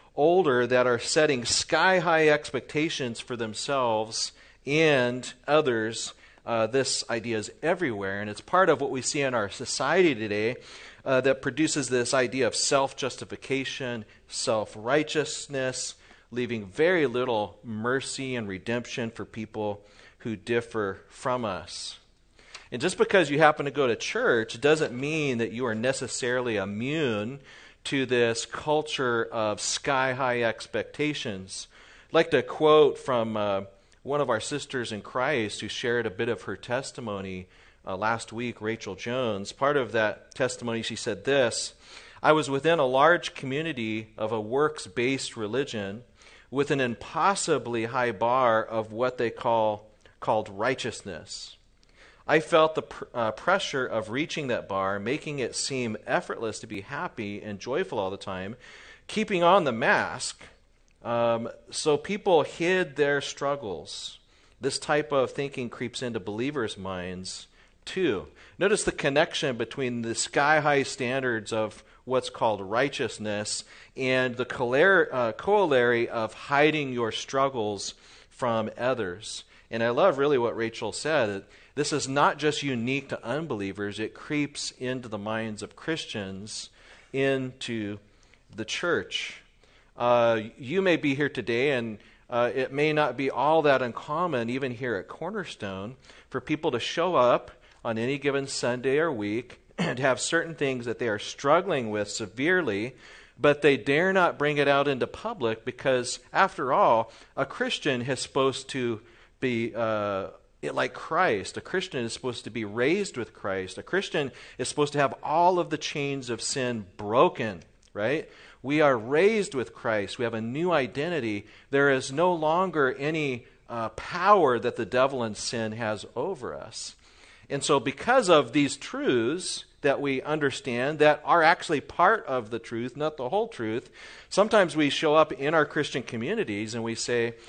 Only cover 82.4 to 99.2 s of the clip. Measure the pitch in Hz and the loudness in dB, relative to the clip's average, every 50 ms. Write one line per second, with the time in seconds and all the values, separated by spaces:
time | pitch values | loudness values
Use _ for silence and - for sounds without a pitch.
82.4 | 151 151 147 - 143 139 127 117 117 127 135 139 139 - 123 - - 113 139 151 | 0 0 0 0 -2 -2 -2 -2 -2 -2 -2 -2 -4 -6 -8 -8 -6 -6 -6 -4
83.4 | 170 147 120 101 98 98 92 101 101 104 95 104 110 - - - - - 151 147 | -4 -4 -4 -4 -4 -6 -6 -6 -6 -6 -4 -6 -6 -8 -8 -10 -8 -4 -2 -2
84.4 | 143 143 - - - - - - 127 127 127 127 120 107 110 101 101 107 110 110 | -2 -4 -6 -8 -10 -10 -8 -6 -6 -6 -6 -6 -8 -8 -8 -6 -4 -4 -4 -4
85.4 | 113 110 107 98 101 - - - - 165 165 156 - - - 110 98 95 95 95 | -4 -6 -6 -8 -10 -12 -14 -10 -6 -6 -4 -4 -6 -8 -8 -8 -6 -8 -8 -10
86.4 | 107 107 - - - - _ _ - - - - - _ - 135 139 135 135 135 | -12 -12 -12 -12 -14 -14 _ _ -20 -20 -20 -20 -14 _ -2 0 2 2 2 0
87.4 | 131 127 127 - - 123 117 110 104 101 104 104 _ _ _ _ _ _ _ _ | -2 -6 -8 -10 -8 -6 -4 -4 -4 -6 -6 -10 _ _ _ _ _ _ _ _
88.4 | _ - 95 104 110 - - - 180 175 147 104 90 - - - - - - - | _ -16 -12 -10 -8 -6 -6 -2 0 0 0 0 0 -2 -6 -6 -6 -8 -10 -14
89.4 | - _ _ _ _ _ _ _ _ _ _ - 120 123 120 120 117 117 113 110 | -20 _ _ _ _ _ _ _ _ _ _ 0 4 6 6 6 6 6 4 2
90.4 | 107 117 - - 135 120 175 196 190 180 160 139 156 143 135 139 147 131 - 131 | 0 -4 -10 -12 -8 -4 0 2 4 4 4 4 2 2 2 2 0 0 0 -2
91.4 | 98 120 117 120 135 151 135 120 117 113 107 - - - - _ _ - 123 120 | -2 0 2 2 2 2 2 0 -2 -4 -8 -10 -16 -20 -20 _ _ -2 0 2
92.4 | 120 117 104 131 131 - 135 139 151 156 151 151 151 123 117 131 139 131 - 117 | 2 2 2 0 -2 -2 0 0 0 2 2 2 0 0 0 -2 -2 -2 0 2
93.4 | 131 151 160 165 147 147 135 123 127 117 110 - - - 151 165 180 175 165 120 | 4 4 4 6 6 6 4 4 2 -2 -6 -8 -8 -6 -4 -2 -2 0 0 -2
94.4 | 113 117 127 131 139 127 120 113 131 123 107 90 - - - - 156 185 220 202 | -2 -2 -2 -4 -4 -6 -6 -4 -4 -4 -4 -4 -6 -8 -12 -10 -8 -8 -8 -8
95.4 | 156 - - - 107 98 95 95 101 117 131 - - - - - - - - 127 | -10 -10 -12 -10 -8 -8 -8 -8 -10 -10 -12 -16 -20 -20 -20 -20 -14 -8 -8 -6
96.4 | - - 151 147 - 156 127 113 - - - 170 170 185 170 135 123 120 147 165 | -4 -2 -2 0 0 0 0 0 -2 -2 -2 0 0 2 4 6 6 6 4 4
97.4 | - - - _ _ - - _ - 117 110 113 117 131 143 139 139 139 135 139 | 0 -4 -20 _ _ -20 -18 _ -6 -4 -2 -2 -2 -2 -2 0 0 0 0 0
98.4 | 139 131 - - 139 120 123 127 127 135 135 151 170 165 131 107 | -2 -4 -4 -2 -2 -2 -2 0 0 2 2 2 2 0 0 -2